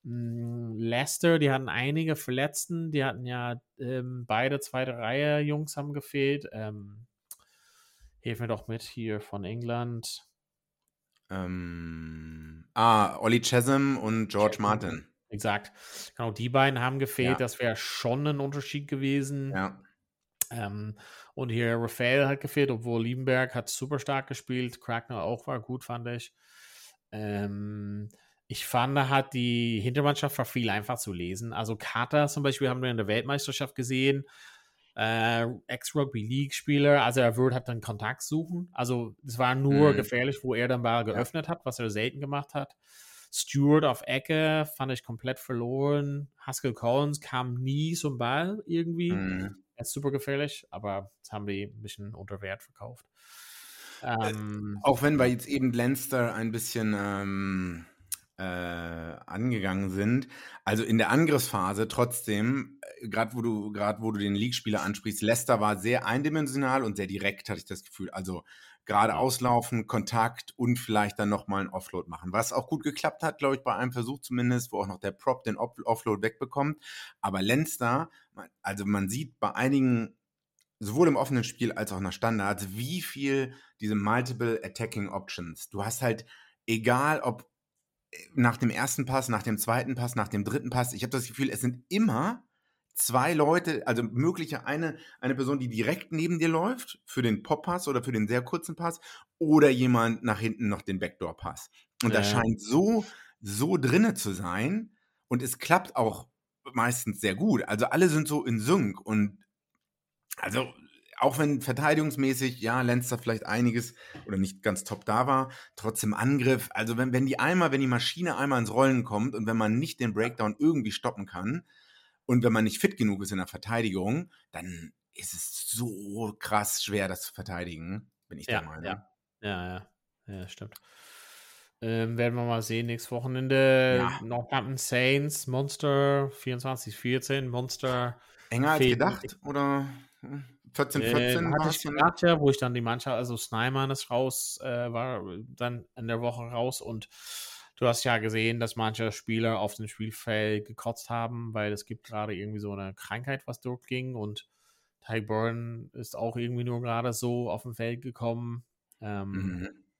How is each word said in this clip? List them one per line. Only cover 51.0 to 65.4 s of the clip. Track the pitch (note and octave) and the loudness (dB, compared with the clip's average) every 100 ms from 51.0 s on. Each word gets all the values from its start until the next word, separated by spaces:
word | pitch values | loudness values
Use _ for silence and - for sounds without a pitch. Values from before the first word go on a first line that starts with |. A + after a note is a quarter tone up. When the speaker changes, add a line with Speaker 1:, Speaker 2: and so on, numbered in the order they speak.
| G2+ _ | -8 _
Speaker 1:
das | - | -10
haben | G#2+ | -8
die | G2+ G2 | -4 -4
ein | G2+ G#2+ | -6 -10
bisschen | G#2+ - G2+ | -14 -12 -14
unter | - G2 G2 | -14 -12 -10
Wert | G2 F#2+ | -8 -10
verkauft. | - _ A2 A#2+ _ _ - - - - - - - - | -12 _ -16 -16 _ _ -20 -20 -20 -20 -20 -20 -20 -10
Speaker 2:
Äh, | C3 A2+ G#2+ | -4 -2 -2
Speaker 1:
Ähm, | G#2+ G#2+ G#2 G#2 G2+ | -4 -6 -6 -6 0
Speaker 2:
auch | C#3+ B2 | 2 4
wenn | D3 D3 | 4 4
wir | |
Speaker 1:
ja. | B2 | 4
Speaker 2:
jetzt | A#2+ B2 | 2 -2
eben | C#3 C3 | 0 2
Leinster | A#2 A#2+ C#3 - C3 A#2 | 2 2 0 0 0 0
ein | G#2+ A2+ | 0 -4
bisschen, | A2 - A#2+ G#2+ G2+ | -4 -4 -2 0 0
ähm, | G2+ G2 G2 G2 G2 F#2+ F2+ E2+ E2 _ - - _ - | -2 -2 -2 -2 -2 -2 -2 -6 -12 _ -10 -10 _ -10
äh, | |
angegangen | F#2 F2+ F2 E2+ E2+ E2 E2 - - G2 B2 A2+ F#2+ F#2 G2 | -6 -4 -6 -6 -8 -8 -10 -14 -10 -4 -2 0 0 -2 -2
sind. | F#2+ G#2 B2+ B2+ - - - | 0 2 2 0 -16 -20 -8
Also | - A2 | -2 0
in | A2 A2+ | 2 4
der | F#2+ | 4
Angriffsphase | C3 D#3+ C#3+ B2 G2+ F#2 G2+ A2+ | 4 4 2 2 0 0 0 0
trotzdem, | - B2 B2 - G#2 A2+ C3+ - - - - | 2 0 0 -2 0 2 0 -4 -14 -20 -12
äh, | A#2 | -6
grad | A2 A2+ | -2 -2
wo | A#2+ | -2
du, | A#2 G#2+ G#2 | -2 -2 -4
grad | G#2 G#2 G#2+ | -2 -2 0
wo | A2 | -2
du | G#2 | 0
den | G2+ | 0
League-Spieler | G2+ A#2+ A#2+ A2 G#2 | 2 0 -2 -2 0
ansprichst, | E2+ G#2 A2 G#2 | -2 -4 -6 -2
Leicester | G#2+ A#2 | 2 2